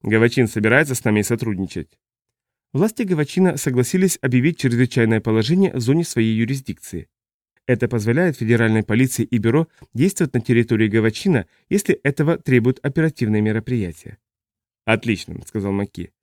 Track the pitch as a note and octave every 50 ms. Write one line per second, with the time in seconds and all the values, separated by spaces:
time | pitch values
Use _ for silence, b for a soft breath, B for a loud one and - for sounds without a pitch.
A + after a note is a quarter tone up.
0 | - G#2 G#2+ A2 A2+ A#2+ - - B2 G#2+ - A2+ G#2 A2 A#2 C#3 D#3 C#3+ C3 -
1 | - B2 G#2+ G#2+ G2+ - A#2+ A2+ - A2+ G#2 F2+ F#2+ F2 - F2+ D2 _ _ _
2 | _ _ _ _ _ _ _ _ _ _ _ _ _ _ _ C3 F3+ A3+ A3 -
3 | A#3+ F#3+ F3+ D3+ D3+ - - F3+ F#3 F#3 D#3+ D3 - D3+ B2+ B2 B2+ - - F3+
4 | F#3 F#3 - - - C3 B2 B2+ A#2+ E3+ E3 - - C3 A#2 A#2 B2+ B2 - C3+
5 | A#2 A2 A2+ A2 - A#2 A2 A2 A2 A#2 E3 F#3 G3 F#3 - C3 A#2 A2+ C#3 E3
6 | E3+ - - - A2+ A2+ A2+ A2 A#2 A2+ C3+ C3+ C3+ - G2 - - - - E2+
7 | - _ _ _ _ _ _ _ _ _ _ _ _ - B2+ A2 B2 A2+ B2 A#2
8 | G2+ A2+ A#2+ D3 F3+ F3+ C#3 - A#2 A2 A#2 A2+ A#2 A2+ G#2+ A2 G#2+ - G#2+ A2+
9 | C3 B2+ - - A2+ - - A2+ G2+ A2+ A#2 D3+ E3 b b b b b b A2+
10 | C#3 G3 - - F3+ C#3+ - B2+ A2+ - B2 A#2 A#2 - A#2+ G#2+ A2 G#2+ G2+ A2+
11 | A2 A2 G#2 - - G3 F3 A#2+ F2+ _ _ _ _ _ - G#3 - - - -
12 | _ C#3+ C#3 - D#3 D3+ E3+ - - - C3 B2 A2+ B2 B2+ - - C#3+ C3+ -
13 | D#3 D#3+ D3 - B2 G#2+ G#2+ G#2+ G#2+ G#2+ G#2+ A2 G#2+ - B2+ A#2+ G2+ F2 D#2+ -
14 | - - - _ _ _ _ _ _ _ _ _ _ _ _ _ _ - A2+ A2
15 | - A#2+ G#2+ F#2 - - E2 - - - _ A2 G2 G2+ G2 G2 G2+ G2+ _ -
16 | F2 F2 _ _